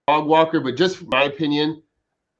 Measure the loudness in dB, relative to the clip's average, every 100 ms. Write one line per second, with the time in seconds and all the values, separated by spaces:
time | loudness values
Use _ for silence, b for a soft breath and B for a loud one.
0 | -2 0 2 2 4 0 -4 -2 -2 -2
1 | -4 0 0 -2 -2 0 -2 -4 _ _
2 | _ _ _